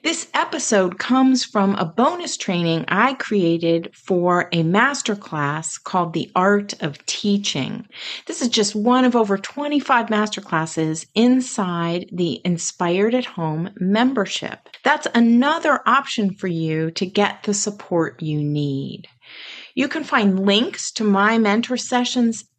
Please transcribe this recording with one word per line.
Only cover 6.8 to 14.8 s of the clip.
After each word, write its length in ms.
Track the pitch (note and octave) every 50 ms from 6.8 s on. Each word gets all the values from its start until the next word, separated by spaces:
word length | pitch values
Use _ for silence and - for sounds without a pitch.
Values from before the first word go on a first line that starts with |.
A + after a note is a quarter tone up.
of 240 | - D#3 D3 - -
Teaching. 800 | - - - - G#3 G3+ G3+ G3+ - - C#3+ C3 - - - - _ - - - - - - -
This 160 | - E4 -
is 60 | C4+ A#3+
just 300 | A#3 A#3 G#3 - - G#3+
one 260 | G#3 A#3+ B3 B3+ B3+
of 140 | B3+ A#3+ A#3+
over 200 | A3+ G3+ G3 G3
twenty-five 680 | G3 - - - C#4+ D4 D4 C#4+ C4 - C4+ A#3+ A3+
masterclasses 1000 | G#3 A3 G#3 G#3+ G#3 G#3+ - - - - D#3+ D#3+ D#3+ - - D#3+ D#3 D#3 D#3+ - _ _
inside 920 | G#3 A3+ B3 B3+ C4 B3 - - - G3 F3+ F3 E3+ E3+ E3+ E3+ F3+ F#3+ - -
the 260 | F3 F3+ E3+ - - _
Inspired 680 | F3+ F3 E3 - - - _ F3+ E3+ F3 F#3 G3+ A3+ A#3
at 120 | B3+ B3
Home 460 | - - - E3 D#3 D#3 D#3 E3+ F#3+ -
membership. 920 | - F#3 F#3 G3+ A3 A#3+ C4 C4+ A3+ G3 G3 - - - - - - _ - - -